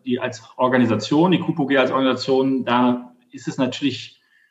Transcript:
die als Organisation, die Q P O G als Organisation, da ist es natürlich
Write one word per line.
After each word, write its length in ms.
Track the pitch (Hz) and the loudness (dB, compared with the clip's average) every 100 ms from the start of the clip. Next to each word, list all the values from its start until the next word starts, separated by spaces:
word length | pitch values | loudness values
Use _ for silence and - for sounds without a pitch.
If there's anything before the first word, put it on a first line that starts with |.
die 140 | 127 120 | -6 -4
als 240 | 110 - - - | -4 -10 -16 -2
Organisation, 720 | 127 127 113 107 - 147 180 | 2 2 2 0 0 2 4
die 80 | 165 | 2
Q 160 | - | 0
P 80 | 160 | -2
O 40 | 131 | 0
G 120 | 139 | 2
als 140 | 127 | 2
Organisation, 720 | 135 131 127 - 131 135 131 | 2 0 0 0 0 2 -2
da 480 | 123 120 123 123 - _ _ | 0 2 2 0 -6 _ _
ist 160 | 135 165 | -12 -10
es 120 | - | -4
natürlich 560 | 127 - 143 113 - _ _ _ _ | -4 -2 -4 -4 -12 _ _ _ _